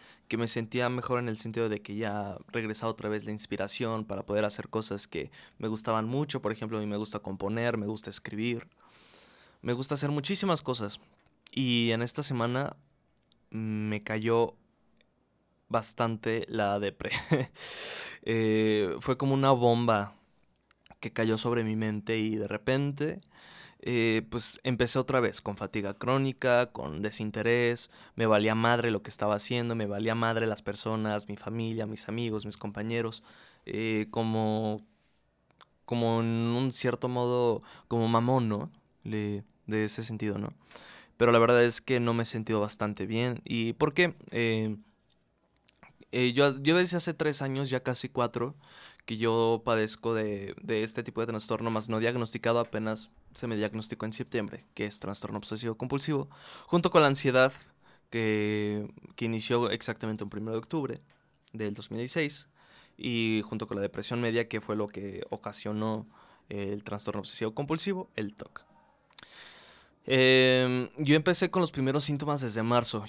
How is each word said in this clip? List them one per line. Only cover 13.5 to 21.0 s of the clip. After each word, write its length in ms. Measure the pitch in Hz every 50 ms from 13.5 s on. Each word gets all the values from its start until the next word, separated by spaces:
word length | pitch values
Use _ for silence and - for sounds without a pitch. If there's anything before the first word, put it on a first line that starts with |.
me 520 | - 110 110 110 107 107 107 107 107 104 104
cayó 520 | - 110 110 107 113 117 117 117 - - _ _ _ _ _ _ _ _ _ _ _ _ _ _ _ _ _ _ _ _ _ _ -
bastante 800 | - 117 107 - - - 120 113 113 110 - 117 113 113 - -
la 320 | - 113 104 101 101 101
depre. 320 | 104 98 - - - - - - - -
<laughs> 220 | 165 139 131 - - - - - - - - - - - - - - - -
Eh, 720 | - 113 113 113 110 107 110 110 107 107 107 101 92 67 62
fue 180 | - - 131 123
como 160 | 143 139 135
una 180 | 135 135 135
bomba 640 | 135 120 120 120 117 117 120 117 113 104 101 101 - - _ _ _ _ _ _ _ _ _ _ _ _ _ - -
que 140 | -